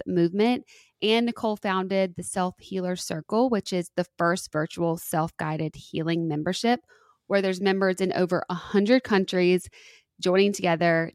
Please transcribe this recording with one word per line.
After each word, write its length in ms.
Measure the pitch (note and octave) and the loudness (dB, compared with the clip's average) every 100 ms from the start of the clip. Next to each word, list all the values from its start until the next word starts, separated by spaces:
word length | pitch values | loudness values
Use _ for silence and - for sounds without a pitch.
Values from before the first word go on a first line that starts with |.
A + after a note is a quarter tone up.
| - | -2
movement, 600 | F3+ E3+ G3 A#3 B3 - - _ - | 2 2 4 2 0 -4 -20 _ -4
and 280 | G#3+ A3+ A#3+ | 2 2 2
Nicole 300 | A#3 A3 G#3 | -2 -4 -2
founded 580 | G3+ F#3 F#3 F#3+ F#3+ F3 | -2 -2 0 0 0 -4
the 80 | |
Self 320 | - F#3+ F#3 - | -8 -2 -4 -4
Healer 380 | - F#3+ F3+ F3+ | -8 -6 -4 -4
Circle, 560 | - D#3 - G#3+ B3+ | -6 -8 -2 0 2
which 200 | G#3 - | 0 -2
is 200 | F3+ F3 - | -4 -4 -4
the 100 | F3 - | -4 0
first 340 | E3+ F#3 - | 0 0 -2
virtual 460 | D3+ D#3+ E3+ E3+ E3 | -4 -4 -2 -2 -2
self-guided 760 | - D#3+ E3 - D#3+ D#3 D#3 - | -4 -4 -4 -4 -4 -4 -6 -8
healing 520 | - - D#3+ E3+ E3 | -10 -6 -2 -2 -2
membership, 520 | D3 E3 F#3 A#3 A#3+ _ _ _ _ - | -2 -4 -2 0 -2 _ _ _ _ -2
where 120 | G3+ | 0
there's 220 | F#3+ F#3 | 0 0
members 400 | G3 F#3+ F#3+ F#3 | 0 2 2 0
in 100 | F#3 | 0
over 300 | - F3+ F3+ - | 0 0 0 -2
a 60 | F3 | -8
hundred 480 | - G3+ G3+ B3+ | -2 2 4 4
countries 680 | - G3 F#3+ F#3 F3+ F3+ - - - - _ - | 4 0 2 2 4 2 0 -20 -20 -20 _ -6
joining 340 | F#3 F#3 G3+ | 0 4 4
together 580 | G3 F3+ E3 E3+ E3 E3 | 2 0 2 2 2 0